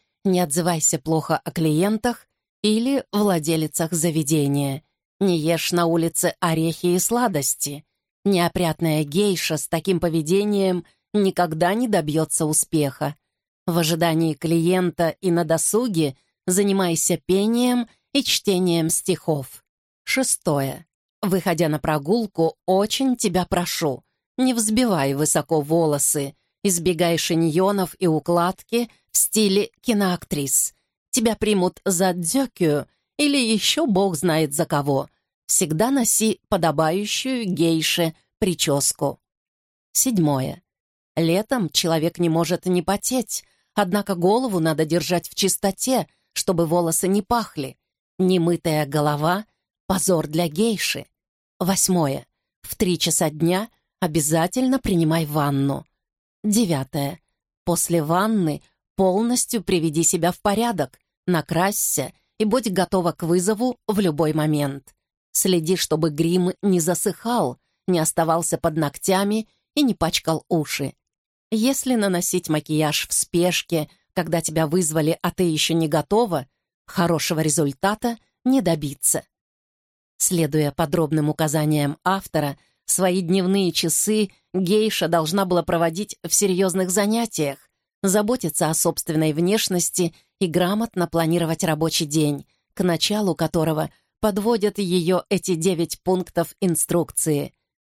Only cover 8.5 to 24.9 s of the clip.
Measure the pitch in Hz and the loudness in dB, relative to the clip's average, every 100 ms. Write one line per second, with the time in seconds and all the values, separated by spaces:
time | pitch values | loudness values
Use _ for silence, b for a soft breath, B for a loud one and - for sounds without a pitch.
8.5 | 190 175 151 160 151 147 156 208 175 - | 0 -2 0 0 0 0 0 0 0 -2
9.5 | 156 - 165 175 175 175 160 151 190 208 | -4 -4 -4 -2 0 0 -2 0 0 2
10.5 | 202 190 180 - b _ 208 196 180 175 | 0 0 -2 -6 b _ 0 0 0 -2
11.5 | 156 175 208 247 196 151 151 156 - 156 | 0 0 0 0 0 0 0 0 -2 -2
12.5 | 156 - 160 143 - 143 147 _ _ _ | -2 -2 0 -2 -2 -8 -8 _ _ _
13.5 | _ - 170 160 165 170 160 165 151 160 | _ -4 0 0 2 2 2 0 -2 0
14.5 | 165 165 185 180 - 170 - 190 170 160 | 0 2 2 0 0 -2 -2 0 0 2
15.5 | 160 - 208 247 170 151 131 b b - | 0 0 0 0 0 -2 -4 b b -2
16.5 | 185 202 196 180 165 - 170 - 185 214 | 0 2 2 0 0 0 -2 0 0 2
17.5 | 233 247 247 233 b b 285 - - - | 0 0 0 -4 b b -2 0 -2 0
18.5 | 180 185 170 165 - - 175 - 147 131 | 2 2 2 0 -2 -2 -4 -2 -4 -6
19.5 | - _ _ _ _ - - 262 - - | -16 _ _ _ _ -4 -2 -2 -2 -2
20.5 | 143 135 143 - _ _ _ 202 185 185 | 0 -2 -6 -14 _ _ _ -2 0 0
21.5 | 165 170 151 - 151 143 233 220 - 160 | 0 0 0 -2 -2 0 -2 -2 0 -2
22.5 | - - 190 208 - 269 247 214 180 175 | -2 0 2 2 0 0 0 0 0 0
23.5 | 170 175 - 160 131 - _ _ - 262 | -2 -2 -2 -2 -4 -10 _ _ -2 0
24.5 | 233 214 220 254 | 0 0 2 2